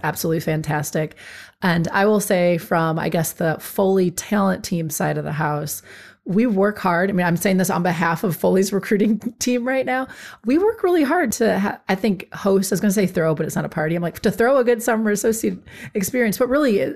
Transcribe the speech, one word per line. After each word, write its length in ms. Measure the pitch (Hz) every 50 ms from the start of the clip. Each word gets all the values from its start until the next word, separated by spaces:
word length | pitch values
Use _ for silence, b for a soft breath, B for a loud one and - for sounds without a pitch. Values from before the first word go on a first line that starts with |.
| -
absolutely 380 | 151 151 - - 165 160 165
fantastic. 760 | 156 - 156 156 156 151 147 151 151 - - 160 156 151 - B B B B B B B B B -
And 240 | 185 165 170 165 160
I 160 | - 196 196
will 140 | 214 214 208
say 400 | 208 - 202 180 175 175 175 170
from, 400 | - - 185 165 165 160 160 165
I 120 | 151 160
guess, 220 | 160 170 160 - -
the 240 | - 175 160 156 -
Foley 500 | - - - - 196 190 190 190 185 175
talent 540 | 170 - - - 214 208 196 190 185 - -
team 260 | - 185 170 160 156
side 280 | - - - 151 151 151
of 60 | 147
the 80 | 147 151
house, 500 | 143 156 147 147 147 151 151 - - B B B B B B B B _
we 200 | - 175 202 233
work 340 | 254 208 190 196 208 208 -
hard. 300 | - 185 175 170 185 196
I 60 | 202
mean, 100 | 180 175
I'm 140 | 175 170 170
saying 180 | - 202 190
this 140 | 185 185 180
on 120 | 190 - 175
behalf 400 | 180 175 165 175 170 170 160 -
of 140 | 196 156
Foley's 340 | - - 185 180 185 196 196
recruiting 480 | - 196 196 - 226 190 214 214 220 214
<laughs> 200 | - 233 - -
team 280 | - 247 247 247 233
right 200 | 262 262 262 254
now. 220 | 262 254 262 262 262 B B B B B B -
We 140 | 214 262 330
work 240 | 392 440 453 453 -
really 200 | 359 349 330 285
hard 300 | 247 311 359 330 233 208
to, 260 | - 226 220 185 190
ha-, 220 | 196 - - - - -
I 60 | 190
think, 380 | 190 - 220 196 - - - -
host, 360 | 151 - 202 190 190 196 -
I 40 | 214
was 60 | 170 220
gonna 100 | 208 190
say 140 | 214 202
throw, 280 | 180 - 175 160 160 156
but 120 | 151 160
it's 100 | 156 -
not 80 | 160 156
a 60 | 147
party. 240 | - 160 156 156 165
I'm 60 | 175 170
like, 180 | 165 - -
to 100 | - 226
throw 280 | 180 180 226 247 277 269
a 60 | 247
good 180 | 233 240 226 226
summer 280 | - 226 220 226 214
associate 480 | 208 202 - 226 220 226 - 208 185 - B B B B B B B
experience. 420 | 214 190 - - 254 240 214 190
But 140 | - 254 247
really, 420 | 254 294 302 262 208 196 - - -